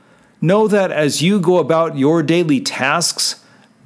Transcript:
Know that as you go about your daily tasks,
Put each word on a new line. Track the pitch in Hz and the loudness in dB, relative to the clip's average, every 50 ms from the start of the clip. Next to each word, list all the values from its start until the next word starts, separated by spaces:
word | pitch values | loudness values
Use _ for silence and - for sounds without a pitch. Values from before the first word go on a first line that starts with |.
| _ _ _ _ _ _ _ - | _ _ _ _ _ _ _ -4
Know | - 156 190 214 220 214 | 0 0 2 2 2 2
that | 196 208 190 175 | 2 0 0 0
as | - 151 151 143 127 - | 0 -2 -2 -2 -2 0
you | 143 180 208 208 | 0 0 0 2
go | 170 170 180 180 | 2 2 2 2
about | 156 123 160 160 165 160 151 143 | 2 2 0 0 0 -2 -2 -2
your | 131 143 160 170 156 | 0 2 2 0 0
daily | 139 165 175 175 160 143 127 | 0 0 0 0 0 0 -2
tasks, | - - - - 127 135 147 170 - - - - - - - - _ _ - _ _ _ _ _ - | -2 -4 -6 -2 -2 0 0 0 -2 -4 -4 -4 -6 -6 -6 -8 _ _ -20 _ _ _ _ _ -10